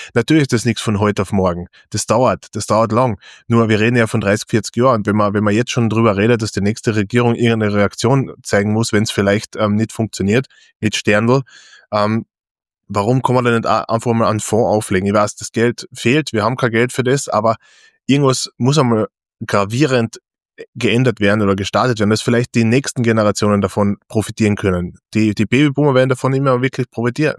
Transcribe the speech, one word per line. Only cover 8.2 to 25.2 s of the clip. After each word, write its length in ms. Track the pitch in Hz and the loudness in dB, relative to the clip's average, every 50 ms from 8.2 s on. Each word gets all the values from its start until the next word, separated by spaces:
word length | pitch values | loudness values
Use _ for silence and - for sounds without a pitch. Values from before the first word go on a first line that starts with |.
| 110 76 - - | 0 -4 -10 -14
zeigen 320 | - - 107 101 101 107 107 | -6 -2 0 0 0 2 0
muss, 180 | 110 110 - | 0 0 0
wenn's 180 | 110 104 107 - | 0 0 0 0
vielleicht, 460 | - 110 101 98 101 110 - _ - | 0 0 0 2 0 0 -4 _ -4
ähm, 180 | - 107 104 104 | -2 -2 0 0
nicht 160 | 107 110 - | -2 -2 -4
funktioniert, 580 | - - 110 - - - 95 101 107 135 139 _ _ _ _ _ _ - | -4 -6 -6 -6 -4 -4 -2 0 0 0 -2 _ _ _ _ _ _ -6
mit 160 | 107 104 - | -4 -4 -4
Sterndl, 480 | - - 110 104 107 113 117 131 139 131 - - - - - - - _ - | -2 0 0 2 2 2 2 2 0 0 -6 -20 -20 -20 -20 -20 -20 _ -6
ähm, 360 | 104 104 104 107 110 113 - _ _ _ _ _ _ _ _ _ _ _ _ - | -2 -2 0 0 0 -4 -4 _ _ _ _ _ _ _ _ _ _ _ _ -6
warum 340 | 104 104 101 117 131 131 | -4 -2 0 2 0 2
kann 140 | - - 123 | 2 2 2
man 100 | 127 120 | 2 2
da 60 | 120 | 2
nicht 140 | 117 113 - | 0 2 2
a-, 180 | 71 107 107 - | 0 0 0 0
einfach 280 | - 113 113 - 120 | -2 -4 -2 0 0
mal 160 | 113 113 110 95 | 0 2 0 0
einen 120 | 107 107 | 0 -2
Fonds 280 | - - 107 110 113 90 | -2 -2 0 0 2 2
auflegen? 400 | 104 110 - - 101 92 101 101 | 0 0 0 0 -2 0 0 2
Ich 60 | 101 | 2
weiß, 220 | 104 104 104 - | 0 0 0 -4
das 140 | - - - | -10 -14 -6
Geld 380 | - 110 117 120 117 - - - 127 | -2 0 0 0 -2 -4 -14 -18 -16
fehlt, 400 | - - 117 139 156 139 - 117 | -4 0 0 0 0 0 -2 -4
wir 100 | 107 104 | -2 -2
haben 120 | 117 135 | -2 -2
kein 160 | - 131 113 | 0 -2 0
Geld 200 | 113 113 123 123 | 2 0 0 0
für 120 | - - 120 | -2 -4 0
das, 220 | 123 139 139 - - | 0 0 -2 -2 -2
aber 260 | - 107 110 113 107 - _ _ _ _ _ _ _ _ - | -4 0 0 0 -2 -2 _ _ _ _ _ _ _ _ -2
irgendwas 460 | - 135 143 139 131 131 - - - _ - | 0 2 2 4 2 0 0 -6 -10 _ -2
muss 180 | 120 135 147 | 0 2 2
einmal 320 | 156 143 120 113 110 - - _ _ _ _ _ - 110 | 2 2 2 2 0 -2 -4 _ _ _ _ _ -14 -8
gravierend 720 | - 110 101 98 104 113 131 156 131 131 120 113 113 - - _ _ _ _ _ _ _ - - _ _ | -2 0 0 0 0 0 0 0 2 2 0 -2 -2 -6 -14 _ _ _ _ _ _ _ -20 -20 _ _
geändert 440 | 113 117 98 110 123 131 123 101 - | -4 -2 0 2 2 2 0 0 2
werden 220 | 104 98 107 110 | 2 2 2 2
oder 160 | 101 98 98 | 2 0 0
gestartet 420 | 98 95 - - 104 120 127 113 104 | 0 -2 -2 0 0 0 0 0 0
werden, 120 | 101 104 | 0 0
dass 100 | 110 - | 0 0
vielleicht 340 | - 123 117 117 127 - - | 0 0 0 0 -2 0 0
die 100 | 120 113 | 0 2
nächsten 380 | 110 120 139 - - - 131 | 2 2 0 -2 -4 -4 -2
Generationen 600 | 113 117 110 110 104 104 98 - 107 104 101 101 | 0 0 2 2 2 0 0 0 0 0 2 0
davon 340 | 98 95 - 107 101 101 101 _ _ | 0 -2 -2 0 0 0 -2 _ _
profitieren 480 | _ - 110 - - - - 110 104 104 | _ -4 -4 -4 -4 -2 0 0 0 0
können. 440 | - - 95 90 87 90 85 - _ _ _ - | 0 0 -2 -2 -2 -4 -8 -10 _ _ _ -2
Die, 200 | 107 | 0